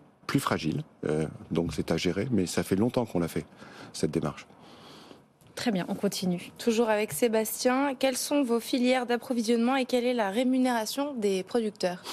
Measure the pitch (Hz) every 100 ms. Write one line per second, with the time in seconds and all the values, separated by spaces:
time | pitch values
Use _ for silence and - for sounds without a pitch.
0 | - _ - 139 - 95 80 139 156 -
1 | - 78 78 - - 78 85 80 85 85
2 | 92 85 107 113 90 - 90 95 120 127
3 | 117 90 85 80 76 - - - - -
4 | 80 78 78 - - - - - - -
5 | - - - _ - - 254 190 170 185
6 | 202 - 185 175 - - - 220 233 208
7 | 214 - 240 220 214 - 254 254 285 254
8 | 269 254 - 285 262 233 - 269 247 254
9 | 240 240 - 240 220 233 233 269 254 247
10 | 240 247 202 202 254 262 254 240 214 -
11 | 285 262 208 190 185 240 220 202 180 180
12 | -